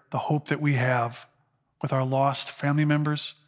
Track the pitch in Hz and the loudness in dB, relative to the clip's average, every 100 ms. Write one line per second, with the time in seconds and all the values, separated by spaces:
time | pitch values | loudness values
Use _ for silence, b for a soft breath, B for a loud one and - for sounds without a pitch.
0 | _ 127 - 151 - 147 147 135 127 123 | _ -6 0 -2 0 -2 2 2 2 0
1 | 117 120 - _ _ _ _ _ 147 135 | -2 -6 -18 _ _ _ _ _ -2 -2
2 | 131 135 139 135 - - 143 147 151 147 | 0 2 2 0 -6 -4 0 2 4 2
3 | 147 147 - - | 2 -2 -6 -12